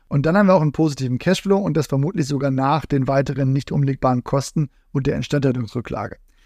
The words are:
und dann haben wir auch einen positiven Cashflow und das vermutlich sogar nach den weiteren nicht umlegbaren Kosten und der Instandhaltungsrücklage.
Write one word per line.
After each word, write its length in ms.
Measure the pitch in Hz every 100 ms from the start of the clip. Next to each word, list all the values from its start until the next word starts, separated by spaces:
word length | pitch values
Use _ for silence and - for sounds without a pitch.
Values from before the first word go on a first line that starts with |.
| -
und 200 | 139 147
dann 100 | 196
haben 100 | 196
wir 80 |
auch 80 | 185
einen 80 | 151
positiven 480 | 139 160 135 131 123
Cashflow 400 | 170 185 196 196
und 180 | 185 156
das 120 | 139
vermutlich 400 | 139 143 165 135
sogar 240 | 143 139
nach 340 | 131 135 156 -
den 220 | 143 131
weiteren 440 | 139 135 143 135
nicht 200 | 135 -
umlegbaren 500 | 160 139 135 131 127
Kosten 460 | - 143 - - 143 _ _
und 120 | 143 135
der 100 | -
Instandhaltungsrücklage. 1000 | 127 147 135 123 117 120 - - 101 - _ _